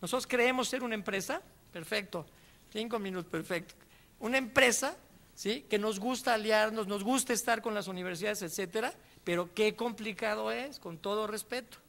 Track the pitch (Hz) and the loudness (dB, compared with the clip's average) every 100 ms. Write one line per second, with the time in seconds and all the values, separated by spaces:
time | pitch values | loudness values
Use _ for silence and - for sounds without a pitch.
0 | 175 254 - 247 240 254 240 262 247 220 | 0 -2 2 4 4 4 0 0 -2 -4
1 | 202 196 185 311 - - - 180 165 214 | -2 -2 -2 -6 -6 -20 -14 -12 -4 -4
2 | 196 175 147 - - - - 214 226 226 | -2 -8 -8 -16 -20 -20 -10 -6 -2 -2
3 | 196 185 175 165 160 175 180 - - - | -2 -4 -2 -4 -2 -4 -4 -18 -20 -20
4 | - - 220 262 254 277 262 220 269 339 | -20 -8 0 0 2 6 6 6 0 -4
5 | - - - - 190 226 - 214 214 202 | -16 -20 -20 -8 -2 -2 0 0 0 -2
6 | 220 254 - 226 214 214 214 220 196 202 | -2 -2 2 2 4 4 4 2 -2 -2
7 | 196 262 - 233 240 226 226 208 180 185 | 2 2 2 0 2 0 0 -2 -4 -4
8 | 180 170 208 208 175 - 190 220 226 - | -4 -4 -2 -2 -4 -4 -4 -2 -4 -6
9 | - - - 170 175 - 214 214 233 208 | -18 -10 0 0 0 2 2 2 -4 -2
10 | 214 196 220 214 220 226 269 285 185 165 | -6 -2 -2 0 -2 -4 -6 -10 -12 -8
11 | 196 208 214 214 - 240 247 - | -2 -2 -2 -4 -6 -8 -8 -16